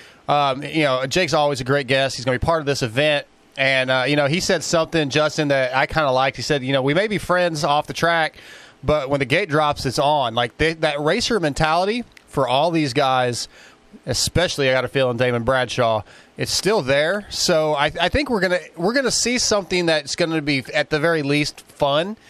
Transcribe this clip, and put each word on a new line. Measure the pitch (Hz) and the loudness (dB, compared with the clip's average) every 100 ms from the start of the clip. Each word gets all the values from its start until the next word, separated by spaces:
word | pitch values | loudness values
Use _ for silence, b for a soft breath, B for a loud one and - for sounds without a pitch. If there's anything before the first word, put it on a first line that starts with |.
| B B - | B B -2
um, | 147 143 135 | 0 2 -2
you | 143 151 | -4 0
know, | 147 127 135 | 0 0 -2
Jake's | - 170 | -2 0
always | 156 147 135 | 2 2 0
a | |
great | 117 143 123 | 0 0 2
guest. | 135 135 127 | 0 0 -2
He's | |
gonna | 123 123 | -2 -2
be | |
part | - 165 | 0 0
of | 143 | 0
this | 135 | -2
event. | 123 113 151 147 - _ _ - | -2 0 0 0 -4 _ _ -2
And, | 135 135 131 | 0 2 2
uh, | 131 127 | 0 2
you | 147 | 0
know, | 143 | 2
he | 175 | 0
said | - 180 | 0 -2
something, | - 170 160 165 147 | 0 0 0 0 0
Justin, | 147 151 156 147 | 0 0 0 0
that | 139 127 | 2 2
I | 131 151 | 0 0
kinda | 160 147 | 0 2
liked. | 127 135 131 | 2 0 -2
He | |
said, | 117 147 | -2 -2
you | 127 | 0
know, | 139 | 0
"We | 135 | 2
may | 151 220 | 0 0
be | 196 | -4
friends | - 180 175 160 | -2 0 0 0
off | 156 147 - | 0 0 -2
the | |
track, | 139 165 165 156 - B B B B | -2 0 2 -2 -6 B B B B
but | 131 151 135 | 0 0 0
when | 143 | -2
the | |
gate | 135 156 196 | 2 0 2
drops, | 147 151 143 135 | 0 0 -2 -4
it's | 120 | 0
on." | 139 151 120 | 0 2 0
Like, | 113 120 - | -2 -4 0
they, | 151 | -2
that | 165 156 147 | 0 -2 0
racer | 151 202 - 226 | 0 0 0 0
mentality, | 160 131 160 165 190 240 233 - _ | 0 0 0 2 0 -4 -8 -18 _
for | - 127 | -2 2
all | 131 165 | 2 2
these | 165 147 | 2 0
guys, | 123 135 131 123 117 - B B B _ - - | 2 2 2 0 -2 -8 B B B _ -16 -6
especially | 120 - 160 170 - 135 | -4 -2 0 -2 0 2
I | |
got | 131 | 2
a | 123 | 0
feeling | 139 127 117 | 0 0 2
Damon | 127 120 | 0 0
Bradshaw, | 117 131 123 - 117 110 - B B - | 0 0 0 0 2 0 -4 B B -8
it's | 131 | -4
still | - 190 214 | -2 0 0
there. | 131 139 156 202 202 | 2 2 2 -2 -6
So | - - 160 156 | -4 0 2 2
I, | 147 151 160 | 2 0 0
I | 175 | -2
think | 240 285 | 0 -2
we're | 226 | 0
gonna, | 180 180 156 - | 0 0 -4 -4
we're | 180 | -2
gonna | 254 254 | 0 0
see | - 226 247 | 0 0 0
something | - 208 170 180 170 | 0 0 0 -2 2
that's | 156 135 - | 0 -2 -2
gonna | 170 160 | 0 0
be | 147 139 123 | 0 -2 -2
at | 151 147 | -4 -2
the | 156 | 0
very | 160 165 | 0 0
least | 139 147 147 - | 0 0 0 -6
fun. | - - 143 143 185 220 | -20 -2 0 0 -2 -8